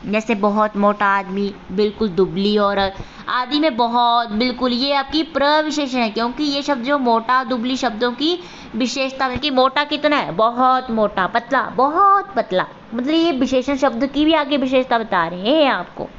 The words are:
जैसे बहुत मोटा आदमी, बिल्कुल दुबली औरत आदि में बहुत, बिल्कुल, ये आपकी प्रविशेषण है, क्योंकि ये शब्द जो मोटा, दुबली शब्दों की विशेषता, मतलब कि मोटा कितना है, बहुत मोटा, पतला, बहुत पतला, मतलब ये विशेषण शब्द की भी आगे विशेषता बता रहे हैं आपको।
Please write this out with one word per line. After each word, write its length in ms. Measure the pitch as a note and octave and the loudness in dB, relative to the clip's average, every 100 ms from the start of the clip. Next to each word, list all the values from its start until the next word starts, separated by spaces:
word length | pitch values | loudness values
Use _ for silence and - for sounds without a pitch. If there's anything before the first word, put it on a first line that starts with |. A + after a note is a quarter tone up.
| - | -4
जैसे 300 | G#3 A3 A3 | -4 -2 0
बहुत 420 | G#3 G3+ G#3+ G3+ | 0 2 0 2
मोटा 280 | G3+ G#3 G3+ | 0 2 2
आदमी, 480 | G3 F#3 G3 G3+ - - | 0 -2 -4 -4 -6 -8
बिल्कुल 360 | F#3 G#3+ G#3 A3 | -2 -2 0 -2
दुबली 500 | F3 F#3 D#3+ G3+ G#3 | 2 0 2 2 2
औरत 380 | G3+ G3+ G3 G3 - - - | 2 2 -2 -4 -14 -14 -4
आदि 300 | A#3+ B3 D4 | -4 -2 0
में 180 | D#4 A#3 | 0 2
बहुत, 520 | A#3 A#3 A#3+ A#3 A#3 | 0 2 4 2 0
बिल्कुल, 440 | G#3 B3 B3 B3+ | -2 -2 0 -2
ये 200 | A#3+ C#4 | 0 0
आपकी 300 | C#4 C4+ D#4 | 0 0 -2
प्रविशेषण 760 | D#4+ C4+ C#4 D4+ D#4 D4+ C#4 B3+ | -2 0 2 2 2 -2 -2 0
है, 120 | A3+ | -2
क्योंकि 340 | G#3+ A#3 B3+ | -2 -4 -2
ये 180 | D4+ C#4 | -2 -2
शब्द 220 | C#4+ C#4 | -2 -2
जो 140 | A#3 C#4+ | 0 0
मोटा, 460 | B3 A3+ A3+ B3+ | 2 0 2 0
दुबली 340 | B3 B3+ B3 B3+ | 0 -2 -2 -2
शब्दों 340 | B3+ G#3+ A#3+ | -2 0 -2
की 280 | A#3+ D4+ F4 - - - A3 | 0 -2 -2 -6 -18 -10 -4
विशेषता, 520 | B3 C#4 C4 C4 C4+ | -2 -2 -4 -2 -4
मतलब 120 | B3 | -2
कि 100 | D4 | 0
मोटा 340 | C4 B3+ C4 | 2 2 2
कितना 340 | D4 D4+ D4 C#4+ | -2 0 0 0
है, 140 | E3 | -2
बहुत 600 | E3 A3 A#3+ B3+ B3+ B3+ | 0 0 4 2 2 0
मोटा, 360 | A3+ G#3 G#3 F3+ | 0 0 0 0
पतला, 340 | A#3 A3+ C4 | -2 0 -2
बहुत 720 | G#3+ F3+ C4+ D#4+ G4+ G4 F#4+ B3 | 0 0 2 4 4 4 2 -4
पतला, 300 | G#3 F#3 D#3 - - | -2 -2 -2 -6 -10
मतलब 200 | A3+ B3+ | -6 0
ये 180 | D#4+ E4 | 2 2
विशेषण 460 | C4+ B3+ C4 B3 C#4 | 2 0 0 0 0
शब्द 280 | C#4 A3+ C4 | 0 0 -2
की 200 | C4+ D4+ | 2 2
भी 80 | |
आगे 240 | D#4+ C#4 C#4+ | 2 2 0
विशेषता 400 | C4 C4 B3+ A#3 | 2 0 2 -2
बता 300 | A3+ F#3+ E3 | 0 0 0
रहे 120 | F3+ | -2
हैं 320 | G3 D#4 C#4 | 0 4 4
आपको। 380 | G3+ F3 - - | 2 -4 -10 -12